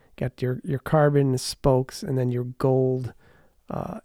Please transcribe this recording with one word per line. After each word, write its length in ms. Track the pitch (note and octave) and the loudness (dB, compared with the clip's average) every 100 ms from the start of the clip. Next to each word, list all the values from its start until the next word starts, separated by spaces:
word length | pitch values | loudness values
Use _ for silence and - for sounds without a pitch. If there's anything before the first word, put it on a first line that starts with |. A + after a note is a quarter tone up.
| _ - | _ -8
Got 260 | B2 - | -8 -4
your, 180 | B2+ B2+ | -4 -4
your 160 | F#3 C#3 | -4 -6
carbon 580 | - D#3 D3 C#3+ C#3 B2+ | 0 4 4 4 2 0
spokes 640 | - - C#3+ B2+ C3 - | -4 -2 2 2 0 -8
and 160 | G3+ C3 | -4 -2
then 140 | B2+ | 0
your 140 | B2 B2 | -2 -6
gold, 680 | B2+ C3+ C3 C3 B2+ A#2+ - _ _ _ _ - | -2 0 2 2 0 -6 -12 _ _ _ _ -10
uh, 300 | - - - | -8 -8 -10